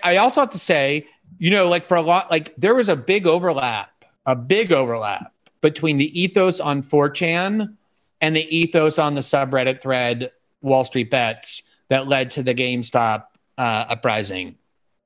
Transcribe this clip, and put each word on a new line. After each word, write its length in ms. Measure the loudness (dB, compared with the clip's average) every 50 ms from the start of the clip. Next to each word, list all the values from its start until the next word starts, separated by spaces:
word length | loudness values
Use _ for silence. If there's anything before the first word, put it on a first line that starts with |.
| 0
I 140 | 2 4 4
also 240 | 4 4 4 2
have 100 | 0 0
to 80 | -2 -4
say, 480 | -2 0 2 2 2 0 -2 -4 -6 -10 _ _ _ _ -10 -4
you 100 | 0 2
know, 180 | 2 4 4 2
like, 200 | 2 0 0 0
for 80 | 0
a 60 | 2
lot, 280 | 2 2 2 2 2 0
like, 240 | -2 -2 -2 -4 -8 -2
there 180 | 0 2 2
was 140 | 4 2 2
a 60 | 0
big 300 | -2 0 -2 -2 0 0
overlap, 800 | 0 -2 0 0 -2 -2 -2 -2 -4 -4 -4 -8 -10 _ _ _ _ _ _ -4 -2
a 80 | -2
big 360 | -2 0 0 0 0 2 2
overlap 600 | 2 2 0 0 -4 -4 -4 -4 -6 -6 -10 -14 _ _ _ _ _ _
between 360 | 0 0 0 0 -2 0 2 2
the 240 | 0 0 0 -2
ethos 380 | -2 0 2 2 2 2 2 0
on 240 | -2 -2 -2 -4 -2
four 260 | 0 2 2 2 2
chan 640 | 0 -2 -2 -2 0 0 -2 -2 -2 -4 -4 -6 -8 _ _ _ _ _ _ _ _ -4
and 140 | -2 0 0
the 200 | 0 0 0 0
ethos 440 | 0 0 2 2 2 2 2 2 2
on 160 | 0 0 0
the 60 | -2
subreddit 600 | -2 0 0 0 0 0 0 0 0 0 -2 -2
thread 500 | -2 -2 -2 0 0 -2 -2 -4 -6 -10 -12 _ _ _ _ _
Wall 220 | -2 0 2 2 2
Street 260 | 0 -2 -4 -2 0
Bets 540 | 0 0 0 0 -4 -6 -10 -14 -14 -14 -14 _ _ _ _ -2
that 200 | -2 0 0 0
led 220 | 0 0 -2 -2
to 120 | -6 -6 -2
the 100 | -2 0
GameStop, 720 | 0 0 -2 -2 -4 -4 -2 0 0 2 0 0 -2 -6 _ _ _ _ _ _ -4
uh, 280 | -4 -2 -2 -2 -4 -4
uprising. 680 | -6 -2 -2 -2 -2 -2 -4 -6 -6 -8 -10 -10 -14 _ _ _ _ _ _ _ _ _ _